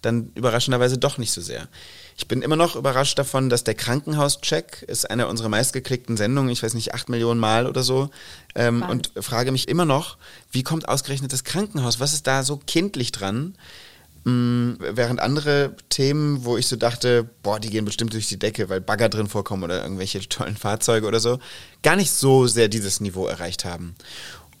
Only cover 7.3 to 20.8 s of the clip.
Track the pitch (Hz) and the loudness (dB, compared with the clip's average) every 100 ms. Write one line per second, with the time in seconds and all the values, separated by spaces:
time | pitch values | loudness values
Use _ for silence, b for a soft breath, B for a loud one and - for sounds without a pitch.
7.3 | 117 110 113 127 131 127 131 139 B B | 2 4 4 2 0 2 2 0 B B
8.3 | B B - 120 117 180 120 - - 101 | B B 0 2 2 0 -2 -4 -8 -4
9.3 | 117 127 131 - 156 170 135 170 - B | 0 0 0 0 2 4 2 0 -14 B
10.3 | B B 131 131 160 - 135 - 139 135 | B B -4 0 -2 0 -2 0 -4 -2
11.3 | 127 - 165 208 160 127 131 143 147 - | -4 -2 -2 -2 0 0 0 0 0 2
12.3 | 135 135 147 - 165 196 170 120 - 98 | 2 0 -4 0 0 0 -2 -4 -2 -2
13.3 | 110 160 196 B B B B B - - | -2 -4 -10 B B B B B -6 0
14.3 | 123 120 120 120 120 78 107 120 123 110 | 2 4 2 0 -2 -4 0 0 2 0
15.3 | 147 147 143 139 - - - 135 147 147 | 0 2 2 2 -4 -6 0 2 2 2
16.3 | 143 120 117 123 120 117 117 123 120 117 | 0 0 0 0 0 0 0 2 2 2
17.3 | _ 101 107 110 110 104 - 117 110 104 | _ -4 -2 -2 -2 -2 -2 -4 -2 -6
18.3 | 98 104 107 101 95 92 104 117 107 107 | -2 -4 -2 -2 -2 -2 2 2 2 -2
19.3 | 107 95 98 85 90 76 95 95 98 95 | -2 -4 -4 -2 -4 -4 -6 -6 -6 -6
20.3 | - - 104 104 107 | -6 -4 -4 -2 0